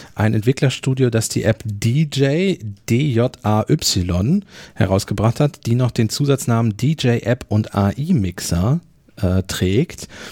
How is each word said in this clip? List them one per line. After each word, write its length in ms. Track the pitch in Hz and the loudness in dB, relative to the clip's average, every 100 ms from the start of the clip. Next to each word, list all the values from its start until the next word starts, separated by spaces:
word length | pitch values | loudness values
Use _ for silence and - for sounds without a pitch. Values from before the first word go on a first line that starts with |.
| - | -14
ein 200 | - 107 | -2 0
Entwicklerstudio, 760 | 113 110 - 139 - - 131 127 | 2 0 2 0 0 -2 2 2
das 180 | 113 - | 2 -2
die 140 | - | 0
App 200 | - 110 107 | 0 -2 -4
D 420 | 101 113 135 156 | -2 0 2 0
J, 480 | 135 139 151 196 170 107 101 - | 0 0 2 0 -2 -8 -12 -2
D 200 | 117 151 | 0 2
J 240 | 113 127 - | 2 0 -2
A 220 | 104 107 - | 0 0 2
Y, 760 | 156 - 104 90 87 107 196 - - - | 0 0 -2 0 0 2 0 -2 -20 -20
herausgebracht 680 | - 95 95 - 104 110 - | -2 2 2 0 0 0 2
hat, 260 | 147 - 117 | -2 -2 -2
die 80 | |
noch 160 | 120 123 | 0 0
den 180 | - 113 | 0 -2
Zusatznamen 680 | - 143 139 - 117 117 101 | 0 0 0 0 0 0 0
D 160 | 135 156 | -2 0
J 240 | 123 120 | 0 0
App 200 | - - - | 0 -4 0
und 260 | 107 107 | -2 0
A-I-Mixer 1040 | 101 101 - 160 160 95 - - 85 101 165 - _ _ - | 0 0 0 0 0 0 -4 -2 0 2 0 -4 _ _ -4
äh, 260 | 90 92 | 0 0
trägt. 640 | - - 92 104 175 - - - - | -2 -2 0 2 0 -6 -18 -18 -16